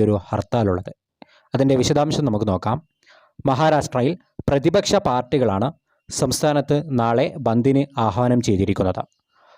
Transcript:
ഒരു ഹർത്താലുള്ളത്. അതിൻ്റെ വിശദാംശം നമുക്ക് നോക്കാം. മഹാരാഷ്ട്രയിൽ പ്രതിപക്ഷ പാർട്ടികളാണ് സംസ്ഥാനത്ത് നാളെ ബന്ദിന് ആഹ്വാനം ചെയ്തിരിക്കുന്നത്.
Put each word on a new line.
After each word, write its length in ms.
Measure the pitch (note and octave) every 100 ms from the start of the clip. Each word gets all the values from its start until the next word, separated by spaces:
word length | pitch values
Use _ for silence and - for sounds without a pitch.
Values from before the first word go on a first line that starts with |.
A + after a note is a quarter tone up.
| G#2+
ഒരു 100 | G2+ -
ഹർത്താലുള്ളത്. 640 | G#2 - A#2+ G2+ F2+ - - _ _ - _ _
അതിൻ്റെ 220 | C#3 C3+ C3
വിശദാംശം 440 | B2 C#3+ D3+ D3 C#3
നമുക്ക് 200 | G#2 G#2
നോക്കാം. 260 | F#2 G#2+ C#3+ - _ _ - _ - C3+
മഹാരാഷ്ട്രയിൽ 640 | C3 D#3 D3 - B2 C3 F3+ _ - -
പ്രതിപക്ഷ 460 | C#3 D#3+ G3 - G3+ C#3+
പാർട്ടികളാണ് 600 | B2 B2 D3 A2+ F#2+ C3 - _ _ - -
സംസ്ഥാനത്ത് 580 | C3+ - D#3 D3 - D3 D#3 B2+
നാളെ 260 | A#2 A#2 D#3 D3+ A#2
ബന്ദിന് 360 | A#2 C3+ C3+ C#3+ - A2
ആഹ്വാനം 340 | G2 B2 B2 A#2
ചെയ്തിരിക്കുന്നത്. 560 | F#2+ G2 F#2+ F#2+ - - _ _ _ _